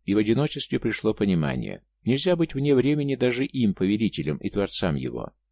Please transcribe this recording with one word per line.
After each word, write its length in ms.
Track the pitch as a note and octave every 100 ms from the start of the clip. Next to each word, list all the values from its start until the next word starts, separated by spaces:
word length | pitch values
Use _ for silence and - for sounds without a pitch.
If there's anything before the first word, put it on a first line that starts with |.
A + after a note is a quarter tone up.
и 100 | -
в 40 | G#2
одиночестве 600 | G#2+ A#2 D3+ C#3+ - C3+
пришло 340 | A#2 G#2 G#2+
понимание. 720 | G#2 G2+ F2 C#2+ B1+ G1+ G1+ _ _
Нельзя 300 | - C3+ F3+
быть 200 | E3+ D#3+
вне 200 | C3+ C#3+
времени 400 | C3+ C3 D3+ C#3+
даже 300 | C3 B2 A#2+
им, 300 | C#3 C3 A2
повелителям 640 | F2+ F#2+ G#2+ A2+ - C#2+ D2
и 120 | G2
творцам 460 | G2+ G2 - F#2 C#2+
его. 360 | B1+ A#1+ - _ _